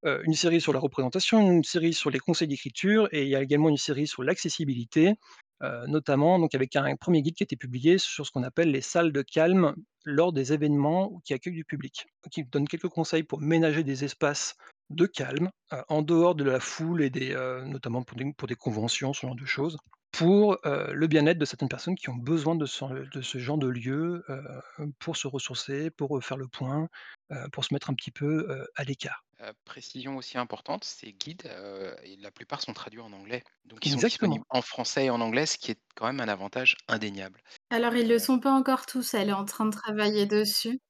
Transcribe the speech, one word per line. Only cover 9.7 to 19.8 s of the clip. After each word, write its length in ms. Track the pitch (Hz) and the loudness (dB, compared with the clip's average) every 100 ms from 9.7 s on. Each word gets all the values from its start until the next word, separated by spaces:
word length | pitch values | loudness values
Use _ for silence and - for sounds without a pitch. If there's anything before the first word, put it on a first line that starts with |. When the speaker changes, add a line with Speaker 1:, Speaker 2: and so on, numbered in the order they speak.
| - - _ | 0 -14 _
Speaker 1:
lors 280 | - 143 175 | -2 2 2
des 200 | 151 131 | 2 0
événements 580 | 151 151 147 143 175 196 | 2 4 4 4 2 0
ou 80 | 180 | -6
qui 140 | - | -6
accueillent 200 | 135 - | -6 -4
du 100 | 170 | -8
public. 420 | 151 143 135 - - _ | -8 -8 -8 -12 -16 _
Donc 120 | - - | -12 -10
il 120 | 131 | -4
donne 180 | 143 147 | -2 -2
quelques 200 | 165 180 | -2 -6
conseils 340 | - 160 160 | -4 0 0
pour 160 | 160 147 | -2 -4
ménager 440 | 151 165 160 151 | 2 4 4 2
des 200 | 147 135 | 0 -2
espaces 520 | 143 - 151 143 - - - _ _ | -4 0 -2 0 -6 -10 -20 _ _
de 160 | 151 190 | 0 0
calme, 440 | - 131 139 180 - _ | 2 -6 -2 -2 -4 _
heu, 100 | 131 - | -12 -2
en 140 | 156 | 0
dehors 320 | 151 170 170 | 4 6 6
de 100 | 170 | 4
la 160 | 139 127 | 2 0
foule 420 | - - 165 170 | -2 -6 -2 2
et 80 | 143 | 0
des, 220 | 127 131 | 0 -4
heu, 300 | 139 131 127 131 | -4 -6 -6 -8
notamment 360 | 135 120 120 | -8 -4 -4
pour 140 | 123 120 | -6 -8
des, 140 | 135 151 | -8 -8
pour 120 | 131 | -8
des 80 | 123 | -4
conventions, 560 | - 107 113 - 135 | -4 -2 -2 -2 -4
ce 80 | 143 127 | -4 -8
genre 100 | 120 | -8
de 100 | 135 | -6
choses, 320 | - 147 156 | -4 -4 -4